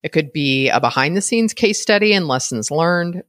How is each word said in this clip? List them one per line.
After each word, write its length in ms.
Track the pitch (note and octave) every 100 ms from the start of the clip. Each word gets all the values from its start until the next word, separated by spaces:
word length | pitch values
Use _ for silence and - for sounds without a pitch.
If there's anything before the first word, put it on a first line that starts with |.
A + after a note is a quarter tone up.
It 100 | D#3
could 200 | D#3 D3
be 360 | D#3 C#3+ C3+ C3+
a 100 | -
behind 360 | B2 - C3+ F#3
the 40 |
scenes 320 | G3 A3+ A3+
case 280 | - A3 G#3
study 340 | - G#3 G#3+
and 120 | G3+ E3
lessons 440 | C3 - A#2+ G#2+
learned. 520 | D3 E3+ F3 F3 F3